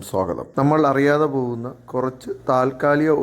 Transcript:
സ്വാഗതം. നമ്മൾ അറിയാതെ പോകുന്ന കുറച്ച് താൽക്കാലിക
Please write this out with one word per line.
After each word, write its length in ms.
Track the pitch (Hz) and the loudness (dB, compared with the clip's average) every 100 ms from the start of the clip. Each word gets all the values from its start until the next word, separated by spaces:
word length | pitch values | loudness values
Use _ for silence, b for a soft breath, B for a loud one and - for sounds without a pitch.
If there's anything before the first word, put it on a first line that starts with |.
| - | -4
സ്വാഗതം. 400 | 95 90 - - - | -4 -2 -4 -6 -2
നമ്മൾ 200 | 139 156 147 | 2 2 2
അറിയാതെ 380 | 135 143 147 151 135 | 2 2 2 0 -2
പോകുന്ന 320 | 123 117 123 - - | -4 -6 -8 -12 -8
കുറച്ച് 380 | 127 127 127 - 392 - | -4 -4 -6 -10 -6 0
താൽക്കാലിക 640 | 127 127 135 147 147 156 151 | 2 0 0 2 2 2 2